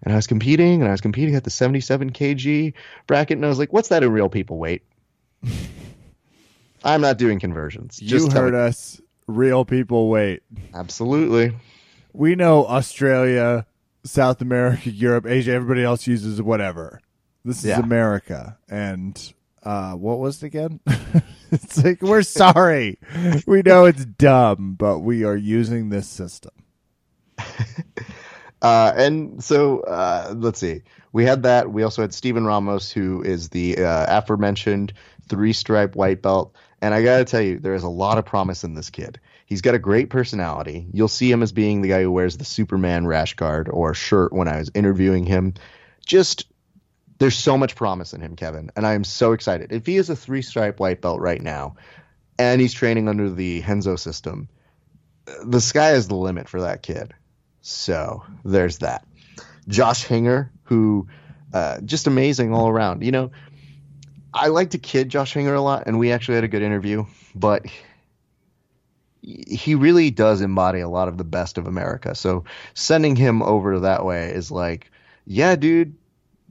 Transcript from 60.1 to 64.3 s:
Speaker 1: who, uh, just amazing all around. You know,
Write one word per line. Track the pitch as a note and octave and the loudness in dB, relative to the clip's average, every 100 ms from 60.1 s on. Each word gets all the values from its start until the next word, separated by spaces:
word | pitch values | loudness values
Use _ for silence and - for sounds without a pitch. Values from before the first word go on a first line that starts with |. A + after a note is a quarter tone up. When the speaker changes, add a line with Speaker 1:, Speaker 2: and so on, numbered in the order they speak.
| A#2 A#2+ B2+ C3+ - | 0 2 0 -2 -12
Speaker 1:
who, | - A2+ A2 G#2 F#2+ - - - - | 0 2 4 2 -2 -14 -20 -20 -8
uh, | F#2+ D#2 A#1 | -4 -4 -6
just | G#2 D3+ D3+ | -6 -4 0
amazing | C3 C#3 C3 A#2 | 2 2 0 0
all | A2+ A2+ | 0 2
around. | A2+ G#2 F2+ | 2 0 -2
You | A2+ | -2
know, | C3 B2+ - - - - - - - - - - | -2 -4 -10 -20 -20 -20 -20 -20 -20 -20 -20 -10